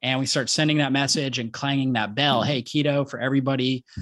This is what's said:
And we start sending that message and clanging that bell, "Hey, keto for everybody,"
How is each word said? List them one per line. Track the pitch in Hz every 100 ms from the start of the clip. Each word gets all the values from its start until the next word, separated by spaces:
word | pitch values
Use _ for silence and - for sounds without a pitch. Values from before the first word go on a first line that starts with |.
And | 127 131
we | 131
start | 147 117
sending | - 151 151
that | 139
message | 139 139 156 135 123
and | 113
clanging | - 139 139 131
that | 117 104
bell, | 110 143 123
"Hey, | 113 139
keto | 117 151 143 143 131
for | 123
everybody," | 131 139 135 131 131 127 - -